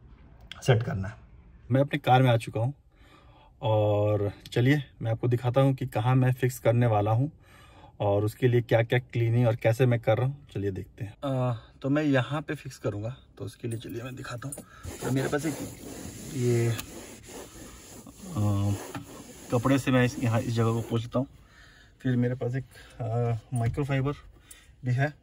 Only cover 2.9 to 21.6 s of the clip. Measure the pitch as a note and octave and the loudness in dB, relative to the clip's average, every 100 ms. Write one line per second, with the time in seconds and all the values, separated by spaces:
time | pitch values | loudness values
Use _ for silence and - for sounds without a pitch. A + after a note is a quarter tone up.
2.9 | _ - - - - - - - G#2+ G#2+ | _ -20 -20 -20 -20 -20 -6 0 4 4
3.9 | G#2 G#2 G#2+ G2+ - - - B2 D3 C3+ | 4 2 2 0 -4 -4 2 4 4 0
4.9 | - A#2 A2+ A#2 A#2+ B2 A#2+ C3+ C3 C3 | -8 -4 -2 0 0 2 4 4 2 -2
5.9 | A#2 A2+ C3 B2+ B2+ B2+ - A#2 A#2 A#2+ | -2 2 4 2 2 -2 0 2 4 4
6.9 | G#2 G2+ A2+ C#3+ - - - - - - | 2 2 2 0 -4 -20 -20 -20 -20 -20
7.9 | - G#2 G2+ G#2 - B2+ A#2+ A2+ A#2 A#2 | -4 0 2 0 0 2 2 2 0 2
8.9 | B2 - B2 A#2 A#2 B2 A2+ A2+ A2+ B2+ | 0 0 -2 0 2 2 2 2 4 4
9.9 | A#2+ A#2 A2 B2+ C#3+ - G#2 G2 F#2 F#2+ | 4 2 2 0 -4 -10 -4 -4 -4 -10
10.9 | - G2 - C#3+ C3 B2+ A2+ - - C3+ | -12 -14 -8 -4 -2 -2 -2 -8 -8 -2
11.9 | D3 D3+ C3+ B2 D3 D#3 D3+ C#3 - B2+ | 0 4 2 2 -4 -6 -10 -10 -8 -6
12.9 | G2+ G#2+ C3 - - G#2 - A#2+ A2+ - | -6 -8 -10 -16 -14 -14 -10 -8 -8 -8
13.9 | A#2 B2+ B2+ - A#2+ - - - - - | -10 -10 -12 -12 -10 -10 -12 -14 -16 -14
14.9 | - - C3+ C3+ D3 D#3 C3+ - - - | -8 -2 -2 0 -2 -2 -6 -10 -12 -16
15.9 | - - - - C#3 A#2+ A#2 A#2 A2+ - | -14 -14 -14 -10 -2 2 2 2 -2 -6
16.9 | - - - - - - - - - - | -14 -18 -18 -18 -18 -18 -18 -20 -20 -20
17.9 | - - - F#3+ D#3+ G#2 G2+ G2+ G2+ - | -20 -20 -18 -10 -2 0 2 0 -2 -6
18.9 | - - - - - - B2 C3 C#3 C3+ | -12 -14 -18 -18 -20 -4 -2 2 2 2
19.9 | B2+ B2 - A#2+ A2+ G#2+ A2+ A2+ A#2 A2+ | 2 2 0 0 0 0 0 0 0 -2
20.9 | A#2 A#2 B2 C3 - - - | -4 -2 -4 -4 -10 -20 -20